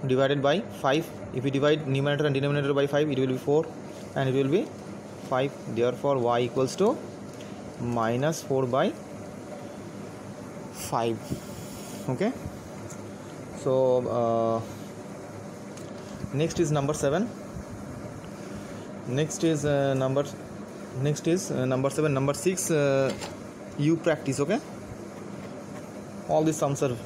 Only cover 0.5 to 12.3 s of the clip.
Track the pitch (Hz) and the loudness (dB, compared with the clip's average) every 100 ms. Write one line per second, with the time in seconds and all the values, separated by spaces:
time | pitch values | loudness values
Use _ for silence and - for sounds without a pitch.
0.5 | 170 220 - 143 147 160 - - 127 135 | 4 0 0 2 2 0 -10 -8 -4 0
1.5 | 135 147 156 127 135 143 143 147 139 143 | 4 4 4 2 2 2 2 2 2 2
2.5 | 147 139 139 143 143 151 131 131 127 143 | 2 2 2 4 4 4 2 2 0 4
3.5 | 151 160 - - - - 139 135 131 135 | 4 2 -8 -12 -12 -6 0 2 2 4
4.5 | 175 311 - - - - - - 127 139 | 2 0 -8 -12 -12 -12 -12 -2 0 0
5.5 | - - 113 123 123 143 135 117 120 123 | -2 -4 2 2 2 2 2 4 2 2
6.5 | 131 131 - 202 302 - - - - - | 2 0 2 2 2 -6 -12 -12 -12 -12
7.5 | - - - 120 120 113 120 147 170 - | -12 -12 -6 -2 2 2 2 0 -2 0
8.5 | 131 131 127 190 - - - - - - | 0 2 2 2 0 -12 -12 -12 -12 -12
9.5 | - - - - - - - - - - | -12 -10 -12 -12 -12 -12 -12 -12 -12 -12
10.5 | - - - - 127 117 110 - - - | -10 -10 -10 -2 2 2 0 -4 -6 -6
11.5 | - - - - - - 127 208 | -10 -10 -10 -10 -8 -4 0 0